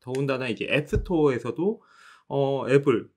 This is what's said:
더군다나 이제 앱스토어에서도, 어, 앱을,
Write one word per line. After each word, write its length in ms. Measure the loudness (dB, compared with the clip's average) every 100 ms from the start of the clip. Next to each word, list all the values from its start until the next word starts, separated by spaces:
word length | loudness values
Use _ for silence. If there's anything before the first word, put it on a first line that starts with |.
더군다나 480 | -8 -4 -2 -2 -4
이제 180 | -4 0
앱스토어에서도, 1120 | -2 0 -2 0 2 2 2 -4 -2 -2 -4 _ _ -20 -20 -8
어, 380 | -2 0 -2 2
앱을, 400 | 2 4 0 -2